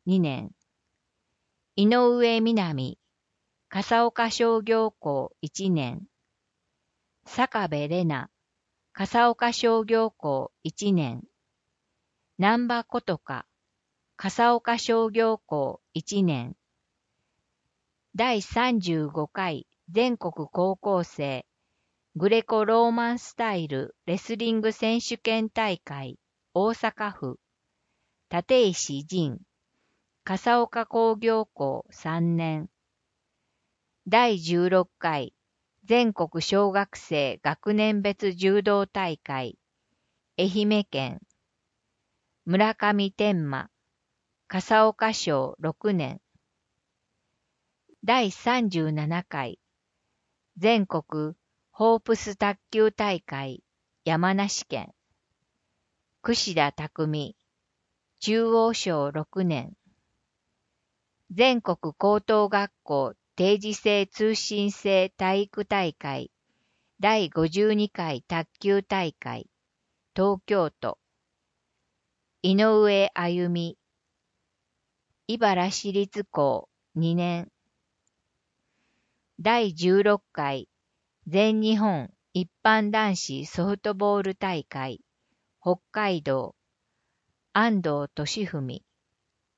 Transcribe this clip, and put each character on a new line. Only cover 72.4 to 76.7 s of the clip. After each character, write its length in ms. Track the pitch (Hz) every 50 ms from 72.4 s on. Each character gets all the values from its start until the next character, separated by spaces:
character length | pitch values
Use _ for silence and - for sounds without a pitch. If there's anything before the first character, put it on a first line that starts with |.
井 140 | - 185 190
上 560 | 202 214 220 220 214 214 208 202 196 196 - -
あ 160 | 180 175 175
ゆ 180 | 175 180 180
み、 300 | 175 175 170 170 170 - - _ _ _ _ _ _ _ _ _ _ _ _ _ _ _ _ _ _ _ _ _ _ _ _ _ _ _ _ _
茨 440 | - 233 233 233 208 190 180 175 196
市 200 | - - - 202 190
立 320 | 202 202 196 - 208 202
高 420 | - - 165 143 135 117 98 - -